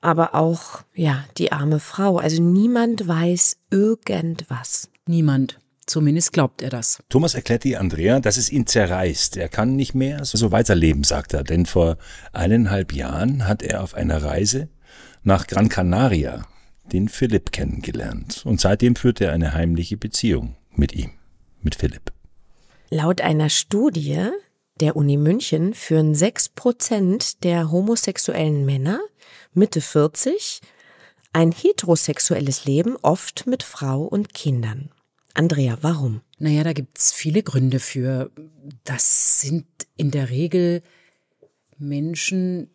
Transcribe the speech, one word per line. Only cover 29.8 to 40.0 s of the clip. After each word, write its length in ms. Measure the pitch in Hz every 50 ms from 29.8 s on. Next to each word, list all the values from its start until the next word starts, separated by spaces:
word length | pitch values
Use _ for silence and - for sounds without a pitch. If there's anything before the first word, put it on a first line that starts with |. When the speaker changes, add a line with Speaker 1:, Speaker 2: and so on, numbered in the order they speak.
| 147 - - 156 147 151 151 - - 262 320 415 - - - - - - _ _ - - - _ - - _ _ _ _
Speaker 1:
ein 220 | _ 165 165 165 165
heterosexuelles 1120 | - - 349 415 - - 175 170 160 - - 151 - - - 175 - 143 135 135 - -
Leben, 320 | 139 135 147 175 226 262 -
oft 460 | - - 160 196 - - - - - 247
mit 160 | 247 254 -
Frau 400 | - - - 147 135 131 135 156
und 300 | - - - - - _
Kindern. 560 | - - 151 131 123 117 110 107 127 139 143 _ _ _ _ _ _ _ _ _
Andrea, 440 | - 151 165 170 143 135 127 117 113
warum? 400 | - 151 170 156 139 127 110 110 _ _ _ _
Speaker 2:
Naja, 240 | 151 156 151 151 156
da 100 | 165 160
gibt's 380 | - 131 - _ - - -
viele 320 | - - - 156 151 202 220
Gründe 360 | - - 135 131 131 127 131
für. 520 | - - - 135 123 127 131 127 131 - _ - 156 160 _ _ 139 143 147 123 _
Das 540 | - 135 123 - - - - - - - -
sind 280 | - 139 151 170 - _ _ _ - _ _
in 140 | -